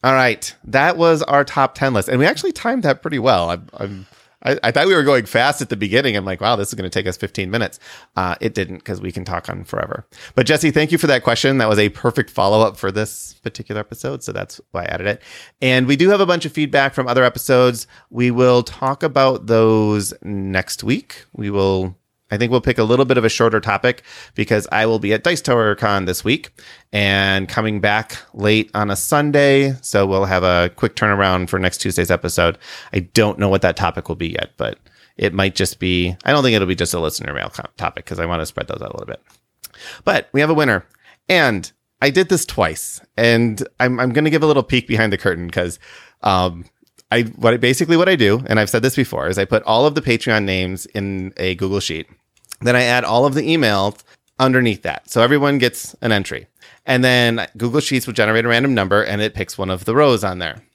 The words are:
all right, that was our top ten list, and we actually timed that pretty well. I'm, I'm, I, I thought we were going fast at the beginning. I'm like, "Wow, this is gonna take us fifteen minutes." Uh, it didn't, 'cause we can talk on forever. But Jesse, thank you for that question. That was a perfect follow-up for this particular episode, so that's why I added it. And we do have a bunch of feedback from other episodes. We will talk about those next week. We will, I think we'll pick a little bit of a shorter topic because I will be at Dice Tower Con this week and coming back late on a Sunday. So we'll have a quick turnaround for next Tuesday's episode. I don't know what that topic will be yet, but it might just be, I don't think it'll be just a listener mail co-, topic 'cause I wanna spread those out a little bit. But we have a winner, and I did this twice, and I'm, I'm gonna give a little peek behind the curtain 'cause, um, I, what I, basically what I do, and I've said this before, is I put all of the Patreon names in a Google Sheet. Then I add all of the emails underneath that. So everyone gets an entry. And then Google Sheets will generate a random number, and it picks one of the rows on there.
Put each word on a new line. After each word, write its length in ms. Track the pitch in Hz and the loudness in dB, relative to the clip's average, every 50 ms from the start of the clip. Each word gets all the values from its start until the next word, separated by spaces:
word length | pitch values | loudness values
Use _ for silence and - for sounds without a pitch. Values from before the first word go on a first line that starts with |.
| - | 2
all 100 | 127 135 | 2 2
right, 400 | 131 127 123 110 - - - - _ _ | 4 2 2 0 -2 -8 -14 -14 _ _
that 320 | - 107 135 143 170 175 | -2 0 2 2 2 2
was 260 | 165 170 165 165 151 156 | 2 4 4 4 2 2
our 220 | - 139 143 143 | 2 2 2 2
top 300 | - - - 135 131 - | 2 0 0 0 0 0
ten 160 | - 143 135 127 | -2 -2 0 0
list, 140 | 107 95 - | 0 0 0
and 100 | 131 123 | 2 2
we 80 | 139 | 2
actually 260 | 175 285 - - 392 - | 2 0 0 -4 -4 -4
timed 300 | - - 233 247 262 196 | -4 -4 -4 -2 0 0
that 180 | - 135 - _ | 0 0 0 _
pretty 160 | 165 151 131 | -6 -6 0
well. 320 | 110 131 120 90 85 85 | 2 2 2 2 2 0
I'm, 160 | 87 87 - - - | -4 -6 -8 -18 -14
I'm, 320 | - - 101 101 95 98 _ _ _ _ _ _ _ - | -12 -12 -10 -10 -14 -18 _ _ _ _ _ _ _ -2
I, 160 | - 143 - - | -2 -2 0 0
I 60 | 117 | 0
thought 160 | - 139 151 | 2 2 4
we 80 | 190 190 | 4 4
were 80 | 170 143 | 4 4
going 240 | 139 139 127 110 | 4 4 2 2
fast 340 | 95 - 117 120 143 147 - | 0 0 2 2 2 0 -2
at 80 | 131 - | -4 -6
the 80 | - | -4
beginning. 400 | 101 107 101 95 123 139 135 107 | -4 -4 0 2 2 2 2 0
I'm 80 | 101 95 | -2 -2
like, 160 | 98 92 87 | -4 -6 -2
"Wow, 160 | 98 107 120 | 0 0 0
this 120 | 104 101 - | 0 -2 -6
is 60 | - | -6
gonna 140 | 107 92 90 | -8 -8 -6
take 180 | - - 92 | -6 -4 -4
us 120 | 95 90 - | -4 -6 -6
fifteen 320 | - 113 _ - 98 90 | -8 -8 _ -8 -8 -4
minutes." 280 | 98 117 110 - - - _ - - - - _ _ | -4 -4 -4 -4 -8 -14 _ -20 -20 -20 -20 _ _
Uh, 180 | - 92 90 85 - | -4 -4 -4 -4 -4
it 140 | - 113 - | -4 -4 -4
didn't, 280 | - 95 - 92 90 _ | -4 -6 -6 -8 -16 _
'cause 160 | - 98 92 | -10 -10 -8
we 140 | 95 92 90 | -8 -10 -10
can 140 | 98 92 | -10 -10
talk 240 | 90 90 87 - - | -8 -8 -8 -8 -8
on 140 | 90 92 92 | -10 -10 -10
forever. 420 | - - 98 - - - - - _ _ - - - - | -8 -6 -6 -6 -6 -8 -12 -12 _ _ -20 -20 -6 -2
But 120 | - 127 | -2 2
Jesse, 240 | 104 156 151 - 156 | 2 2 2 2 2
thank 200 | - 156 151 156 | 2 2 0 2
you 60 | 170 | 0
for 100 | 156 - 151 | 0 2 2
that 140 | 139 127 - | 2 2 2
question. 360 | - 117 113 - 139 135 131 | 0 -2 2 0 0 2 2
That 100 | 117 110 | 2 2
was 100 | 107 101 | 4 2
a 120 | 107 104 | 2 0
perfect 400 | - - - 120 113 - 120 - | 0 -2 -4 -2 0 0 -4 -4
follow-up 480 | - - 98 98 104 110 110 107 95 - | -2 -2 0 2 4 4 2 2 0 -4
for 120 | - 98 | -6 -6
this 440 | 98 104 107 107 - - - - - _ _ | -4 -4 -6 -6 -8 -16 -16 -18 -20 _ _
particular 360 | 113 - - 113 _ 107 107 107 | -14 -12 -12 -12 _ -8 -8 -8
episode, 420 | _ 117 - - - 139 131 - | _ -14 -10 -10 -8 -8 -8 -10
so 80 | - 104 | -10 -8
that's 260 | 101 98 - - - - _ | -8 -10 -10 -12 -20 -20 _
why 140 | _ 95 87 | _ -8 -6
I 20 | |
added 200 | - - 90 90 | -6 -6 -4 -4
it. 160 | 101 104 - _ - - - - - _ _ | -4 -6 -6 _ -20 -20 -20 -20 -20 _ _
And 260 | - 131 127 127 127 | 0 2 2 2 4
we 100 | 123 143 | 2 2
do 120 | 139 170 190 | 4 4 4
have 120 | 208 202 196 | 4 4 4
a 40 | |
bunch 200 | 175 180 170 - | 2 2 -2 -2
of 60 | 156 - | -6 -4
feedback 420 | - 151 139 110 143 139 139 - | -4 -4 0 2 2 0 2 0
from 140 | - 127 127 | -4 -2 0
other 160 | 123 127 127 | 2 4 4
episodes. 600 | 123 - 120 - - 135 123 127 127 120 113 - _ - - _ _ | 4 2 -2 0 2 4 4 4 4 2 -2 -10 _ -20 -20 _ _
We 220 | - 117 123 123 | -4 0 0 0
will 320 | 120 120 127 127 123 123 120 | 2 4 4 6 4 4 2
talk 400 | - - - - 131 139 - - | -2 -8 -6 -4 -4 -4 -2 -4
about 440 | 160 131 139 135 131 131 - - 104 | -2 0 2 2 2 2 0 -2 2
those 680 | 117 113 113 110 110 110 107 107 104 104 98 98 - - - | 2 4 6 6 4 4 2 2 0 -2 -2 -6 -10 -12 -12
next 600 | 95 104 98 95 95 95 92 92 - - - - | -10 -8 -8 -6 -4 -2 -4 -4 -4 -8 -10 -4
week. 420 | - 127 233 - _ - - - _ _ | -2 -2 -2 -4 _ -20 -20 -20 _ _
We 160 | - 107 101 | -10 -8 -6
will, 460 | 101 101 95 98 95 95 92 92 90 _ _ _ _ _ _ _ | -2 0 0 0 0 0 -2 -6 -8 _ _ _ _ _ _ _
I 60 | 107 104 | -4 -4
think 120 | 120 117 | -2 0
we'll 100 | 123 127 | 0 0
pick 180 | - - 123 - | 0 0 0 0
a 40 | 113 | 2
little 200 | 107 120 123 139 | 2 4 2 2
bit 140 | 123 131 123 | 2 2 2
of 60 | 113 | 2
a 40 | 110 | 0
shorter 320 | - - 117 113 110 110 | 2 2 2 2 2 0
topic 420 | - 113 104 98 - 123 120 - _ - - - - - _ | -2 -2 -4 0 0 -2 -2 -2 _ -20 -20 -20 -20 -16 _
because 320 | - 107 - 117 107 98 - - | -6 -2 0 0 -2 0 -2 -2
I 140 | 101 110 | 0 0
will 120 | 113 113 110 | 0 0 -2
be 140 | 107 101 107 | 0 -2 -2
at 100 | 110 - | 0 0
Dice 180 | 175 180 - | -2 -2 -2
Tower 360 | - - 127 120 113 107 101 | 0 0 0 2 2 0 0
Con 300 | - - 107 104 98 95 | 0 0 0 0 0 -2
this 180 | 90 90 - - | -4 -6 -4 -2
week 260 | 101 131 165 - - _ _ - - - - _ _ - | -2 -2 -2 -2 -12 _ _ -20 -20 -20 -20 _ _ -2
and 560 | 104 101 98 98 98 98 98 95 95 95 92 | 0 0 2 2 2 2 2 0 -2 -2 -4
coming 300 | - - 110 110 107 104 | -4 -4 -2 -2 -2 0
back 380 | 90 104 104 107 113 - - - - _ _ | 0 0 0 0 -2 -4 -14 -18 -18 _ _
late 340 | 117 101 104 107 110 110 - - | -2 0 2 2 2 0 -2 -4
on 160 | 107 107 101 | -4 -2 -2
a 60 | 98 | -4
Sunday. 800 | 98 - - - 147 147 147 143 147 143 139 139 139 139 139 135 131 - | -4 -2 0 0 0 0 2 2 4 4 4 4 4 2 0 -2 -6 -10
So 240 | - - 104 98 | -2 0 0 2
we'll 180 | 95 95 95 98 | 2 2 0 0
have 180 | 95 95 92 90 | 0 0 2 2
a 280 | 92 90 87 87 90 - | 2 2 2 2 0 -2
quick 220 | - - 110 - | -2 -4 -4 -2
turnaround 520 | - - 107 101 98 98 95 92 92 90 87 | 0 0 2 2 2 2 2 2 0 -2 -2
for 120 | - 92 | -2 0
next 180 | 92 90 - - | 0 -2 -2 -2
Tuesday's 320 | - 101 90 - 87 85 | -6 -4 -2 -2 0 0
episode. 480 | 92 85 - 90 - - 85 85 85 - - - - - - - - | 0 0 0 -4 -2 2 0 0 0 -2 -12 -20 -20 -20 -18 -6 -6
I 80 | 101 | -6
don't 380 | 90 - _ - 110 104 101 - | -6 0 _ 2 2 2 2 0
know 100 | 101 98 | 0 2
what 140 | 95 95 - | 2 2 2
that 140 | 92 85 | 0 0
topic 320 | - 104 85 85 - 82 - | 0 -2 -2 -2 -4 -8 -8
will 80 | 82 | -8
be 140 | - 87 82 | -6 -6 -6
yet, 200 | 80 - - - _ | -6 -6 -8 -8 _
but 220 | _ - 57 - _ _ _ _ _ _ _ _ | _ -8 -8 -8 _ _ _ _ _ _ _ _
it 180 | - - 101 82 | -4 -2 -2 0
might 200 | 95 95 95 92 | 0 0 0 0
just 240 | - 98 90 - _ | -2 -4 -4 -4 _
be, 380 | - 92 90 87 87 87 90 - - | -2 0 0 0 0 -2 -4 -4 -2
I 80 | - 139 | 0 2
don't 100 | 147 135 | 2 2
think 140 | 127 113 | 2 2
it'll 100 | 107 98 | 2 2
be 80 | 90 92 | 0 0
just 200 | 87 87 82 - | -2 -2 -2 -2
a 40 | 87 | -2
listener 320 | 82 78 - - - - 73 | -2 -4 -4 -6 -10 -8 -8
mail 160 | 69 50 - - | -8 -8 -10 -10
co-, 80 | - - - _ | -12 -16 -16 _
topic 280 | - - - - - - | -6 -8 -6 -6 -8 -12
'cause 120 | - - 90 | -12 -8 -6
I 80 | 85 | -4
wanna 180 | 85 87 82 78 | -4 -4 -4 -6
spread 200 | 78 - - - | -6 -8 -10 -8
those 160 | - - - - | -8 -8 -10 -10
out 80 | 50 | -12
a 60 | - - | -12 -12
little 80 | - | -12
bit. 160 | - - - _ _ _ _ _ _ _ _ - - _ - - - - - - | -12 -14 -16 _ _ _ _ _ _ _ _ -20 -20 _ -20 -20 -20 -20 -6 -4
But 240 | - 196 143 - _ _ | -2 -2 -2 -2 _ _
we 80 | 135 | 0
have 100 | 147 151 | 2 2
a 40 | 160 | 2
winner, 300 | 151 151 131 110 92 - _ _ _ _ _ _ _ _ _ | 2 2 2 2 0 -2 _ _ _ _ _ _ _ _ _
and 420 | 185 180 156 131 110 95 85 - _ _ _ _ _ _ - | 2 2 4 2 0 -2 -6 -10 _ _ _ _ _ _ 0
I 80 | 139 | 2
did 180 | 135 180 185 180 | 2 2 2 2
this 160 | 185 170 - | 2 -2 -2
twice, 560 | - - - 98 80 78 - - - - - _ _ _ | -4 -2 -2 0 0 -2 -6 -10 -12 -14 -16 _ _ _
and 460 | - 117 117 117 113 117 117 107 104 - - _ _ | 0 2 4 4 4 2 0 -2 -4 -8 -10 _ _
I'm, 220 | 123 127 127 123 | -2 -2 0 0
I'm 120 | 127 127 117 | -2 0 0
gonna 180 | 151 151 156 | 2 0 2
give 120 | 147 160 147 | 2 2 2
a 40 | |
little 160 | 156 151 139 127 | 4 2 2 2
peek 240 | - - 127 - - | 2 0 -2 0 0
behind 240 | 120 107 113 110 98 | 0 0 0 0 0
the 60 | 90 | -2
curtain 300 | - 98 90 82 87 85 | -2 -2 -2 -2 -6 -6
'cause, 280 | - - 90 87 82 - _ - - - - - _ _ - | -4 -4 -4 -4 -6 -10 _ -20 -20 -20 -20 -20 _ _ 0
um, 420 | 104 95 92 90 90 87 85 82 - _ _ _ _ _ _ _ _ 107 | 0 2 2 2 0 -2 -6 -16 -20 _ _ _ _ _ _ _ _ 0
I, 100 | 117 120 | 0 0
what 320 | 110 - - 117 117 117 | -2 -4 0 2 2 2
I, 20 | 120 | 4
basically 380 | 120 123 131 127 175 160 170 | 2 2 2 2 2 2 4
what 120 | 165 180 185 | 4 4 4
I 80 | 196 | 4
do, 260 | 147 117 101 104 117 135 131 | 4 4 2 2 2 0 0
and 100 | 110 110 | 0 0
I've 100 | 107 98 | 0 2
said 140 | - 117 117 | 0 0 0
this 140 | 131 127 | 0 0
before, 320 | - 131 - - - 67 82 | 0 -2 -2 -2 -6 -4 -4
is 100 | 95 98 | -2 -2
I 60 | 98 | -2
put 180 | - 120 110 - | 0 0 -2 0
all 240 | - 110 113 131 | 0 2 2 2
of 80 | 151 143 | 2 0
the 80 | 156 - | -2 -2
Patreon 400 | 135 117 113 - - 113 107 101 | 0 -2 -2 0 0 0 0 0
names 420 | 98 95 92 92 90 92 92 - | 0 -2 -2 -2 -4 -6 -8 -12
in 460 | - _ 104 98 98 98 95 92 95 - | -10 _ -6 -6 -4 -6 -6 -8 -10 -8
a 180 | - 90 92 92 | -6 -4 -4 -4
Google 240 | 87 98 95 98 101 | -2 -4 -2 -2 -4
Sheet. 300 | 92 - 80 80 78 _ - _ _ _ _ _ _ _ - _ - | -4 -4 -8 -8 -10 _ -18 _ _ _ _ _ _ _ -18 _ -2
Then 120 | 120 123 | 0 2
I 80 | 123 123 | 2 2
add 220 | 120 123 123 120 | 2 0 0 0
all 200 | - 110 120 131 | 0 2 2 2
of 80 | 143 131 | 2 0
the 80 | 147 151 | -2 0
emails 600 | 151 160 165 143 113 104 98 98 104 101 - - _ _ _ _ _ _ _ | 0 0 2 2 2 2 0 0 -2 -4 -8 -20 _ _ _ _ _ _ _
underneath 420 | 131 131 127 127 123 117 104 - _ | 0 2 2 2 2 2 -2 -2 _
that. 260 | 85 71 - _ - | -8 -8 -8 _ -4
So 140 | - 120 113 | 0 2 4
everyone 360 | 123 143 147 139 143 143 139 | 4 4 2 2 2 2 2
gets 360 | 120 123 - - - - - _ - | 0 0 -2 -4 -16 -16 -16 _ -2
an 80 | 120 | 0
entry. 380 | 107 101 95 - - - - _ _ _ - - - _ _ | 0 0 -2 -4 -10 -12 -14 _ _ _ -20 -20 -20 _ _
And 200 | - 131 123 127 | -2 0 2 4
then 420 | 127 123 123 120 117 113 117 92 - _ | 4 4 4 4 2 0 -2 -6 -10 _
Google 220 | 110 113 120 117 151 | -6 -6 -2 0 -2
Sheets 280 | 151 - 139 127 117 - | -2 0 -2 -2 -2 -4
will 60 | 113 | -2
generate 300 | 120 113 104 110 113 113 | 0 2 2 2 2 2
a 40 | 120 | 2
random 260 | 117 117 131 139 131 | 2 2 2 2 2
number, 300 | 113 95 95 98 104 110 | 2 2 2 2 0 0
and 180 | - 101 104 107 | 0 -4 -4 -4
it 120 | 110 - | -4 -4
picks 220 | - 113 - - | -6 -8 -8 -6
one 140 | - 98 95 | -8 -4 -4
of 140 | 92 90 95 | -4 -4 -4
the 100 | - 113 | -2 2
rows 300 | 135 151 143 123 107 95 | 2 4 4 4 2 0
on 160 | 98 92 90 | -4 -4 -4
there. 220 | 90 80 67 - - _ | -6 -8 -8 -10 -18 _